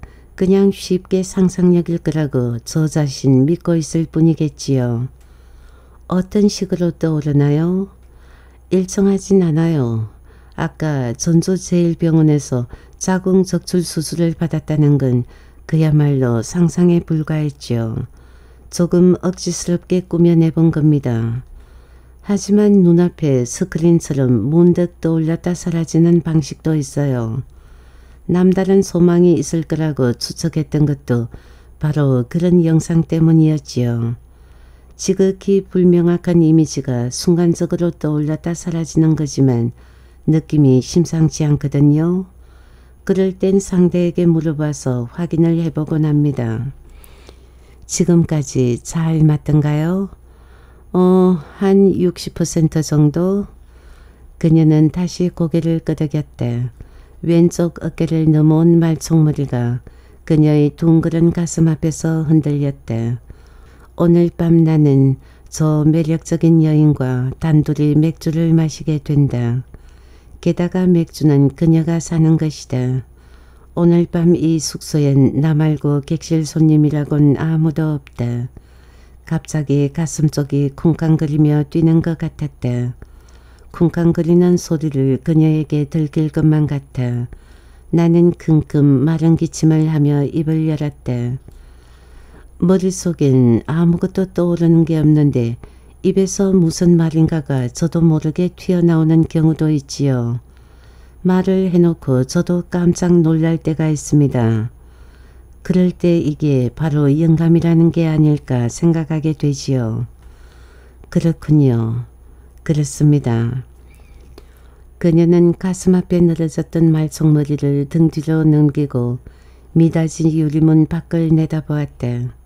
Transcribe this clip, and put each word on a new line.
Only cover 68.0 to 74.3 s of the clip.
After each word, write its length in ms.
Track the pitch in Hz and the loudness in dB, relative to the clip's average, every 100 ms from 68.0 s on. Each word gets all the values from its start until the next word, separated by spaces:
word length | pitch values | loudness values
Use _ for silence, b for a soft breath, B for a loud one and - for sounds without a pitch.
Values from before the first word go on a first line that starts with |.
| 160 160 - 160 165 | 0 -2 -6 -2 0
마시게 460 | 165 160 - 151 151 | 2 0 -6 -6 -6
된다. 640 | - 147 143 123 120 123 - b b b b b b b | -2 0 0 0 -4 -4 -8 b b b b b b b
게다가 460 | - 170 175 185 185 | -6 -2 -4 -2 0
맥주는 640 | 175 160 - 151 143 139 | 2 0 -2 0 2 2
그녀가 460 | - 170 160 160 170 | 0 2 2 0 -4
사는 360 | - 165 160 160 | -4 0 2 2
것이다. 680 | 156 147 - 127 127 131 - b b b b b b | -2 -8 -8 -6 -4 -4 -8 b b b b b b
오늘 320 | - 170 170 170 | -2 2 2 0
밤 240 | 175 170 | 0 2